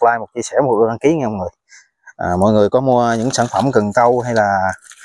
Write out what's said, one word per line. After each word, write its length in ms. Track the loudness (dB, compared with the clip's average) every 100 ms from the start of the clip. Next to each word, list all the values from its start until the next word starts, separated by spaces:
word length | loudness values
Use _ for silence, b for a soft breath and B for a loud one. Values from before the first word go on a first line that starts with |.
like, 160 | 0 0
một 80 | -4
chia 80 | -10
sẻ, 140 | -4 -2
một 220 | 0 2 0
đăng 100 | 0
ký 160 | -2
nha 140 | 0 -2
mọi 100 | -4
người. 100 | -8 -12 _ B B B B -10
À, 200 | -4 0
mọi 120 | 2
người 160 | 4 2
có 120 | 2
mua 340 | 2 2 2 -2
những 120 | -2
sản 160 | -2 -2
phẩm 220 | 0 0
cần 200 | 0 0
câu 260 | 2 2 2
hay 140 | 0
là, 380 | 0 0 0 -2 -6 B B